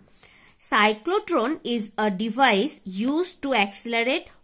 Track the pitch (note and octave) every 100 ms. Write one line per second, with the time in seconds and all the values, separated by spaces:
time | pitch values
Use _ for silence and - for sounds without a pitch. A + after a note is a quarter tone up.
0 | - _ - - - _ - A#3+ G#3 G#3+
1 | - G4+ G#4 E4 A#3 D#4+ - A#3+ G#3 -
2 | G#3+ F#3 A3 A3 C4 G3 C4 - G3 F#3
3 | A#3+ D4+ F4+ - C#4 A#3+ G3+ G3+ A#3 A#3
4 | A#3 D#4+ - -